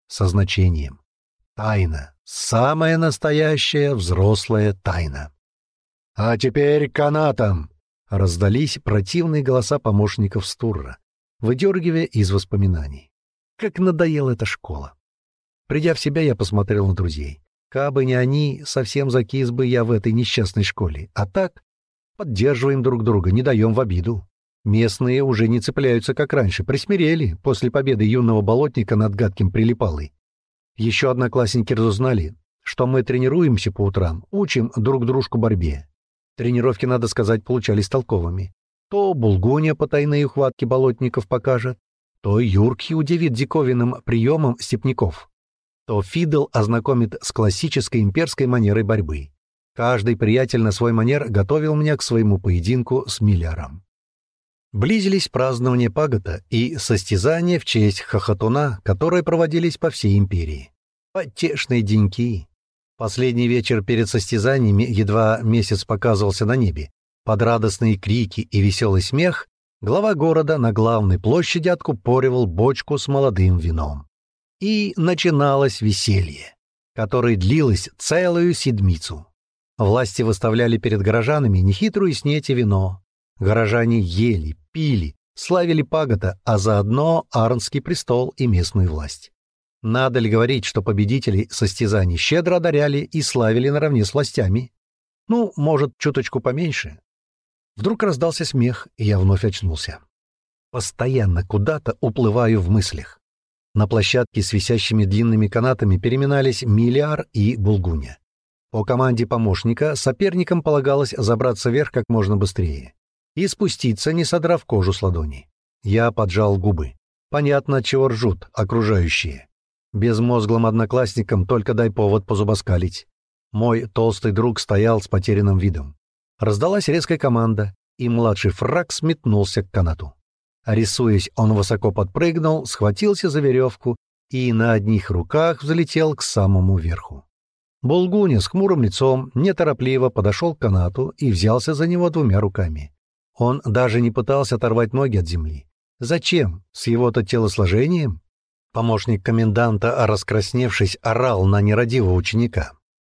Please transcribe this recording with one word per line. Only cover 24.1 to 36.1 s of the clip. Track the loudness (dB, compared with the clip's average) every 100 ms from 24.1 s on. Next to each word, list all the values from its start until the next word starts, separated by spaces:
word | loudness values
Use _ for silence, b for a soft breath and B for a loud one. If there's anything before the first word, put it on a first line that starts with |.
| -6 -8 _ _ _ -2
Местные | 2 2 0 0 2
уже | 2 2 2
не | 0
цепляются, | -2 0 2 2 0 -2
как | -2
раньше, | 0 0 -2 -2
присмирели | -4 -2 0 2 0 -2 -2 -2
после | -2 0
победы | 0 0 2 2
юного | 2 2 2
болотника | 2 2 0 -2 -2 0
над | 0 0
гадким | -2 0 0
прилипалой. | 2 0 0 -2 -4 -10 _ _ _ _ _ _ -6
Ещё | -2 0 0
одноклассники | 0 0 0 0 0 0
разузнали, | 0 0 0 0 0 -2 -8 _ _
что | -10 -4 0
мы | 0 0
тренируемся | 0 0 2 2 2 -2
по | -2
утрам, | -2 0 -2 -4 -6
учим | -4 -2 0 -2 0
друг | 0 0 0
дружку | 0 -2 0
борьбе. | 0 0 0 -4 -10 _ _